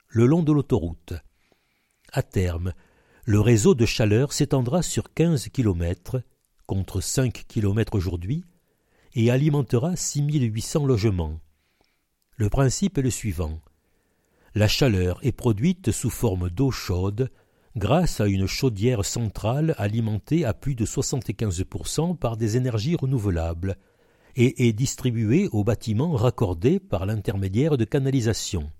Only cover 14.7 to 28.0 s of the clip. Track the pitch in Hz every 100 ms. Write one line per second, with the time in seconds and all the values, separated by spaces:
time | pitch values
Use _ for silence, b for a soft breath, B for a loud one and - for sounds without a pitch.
14.7 | - 139 95 90 87 135 - 123 101 160
15.7 | 185 - - 120 - 120 92 90 87 139
16.7 | - - 90 98 104 127 - b b b
17.7 | 117 101 156 170 - 104 98 95 - 135
18.7 | 101 117 120 95 120 113 - 107 135 160
19.7 | - 104 110 110 107 - 160 131 90 135
20.7 | 123 104 - - 139 - 107 107 87 92
21.7 | 87 - - 170 170 120 113 113 120 127
22.7 | 117 123 170 135 131 101 85 82 82 95
23.7 | - b b b b b - 135 - 120
24.7 | 104 139 - 127 117 107 156 202 107 101
25.7 | 117 - 107 170 127 123 - 101 87 113
26.7 | 196 - 95 95 110 110 98 98 104 156
27.7 | 139 110 143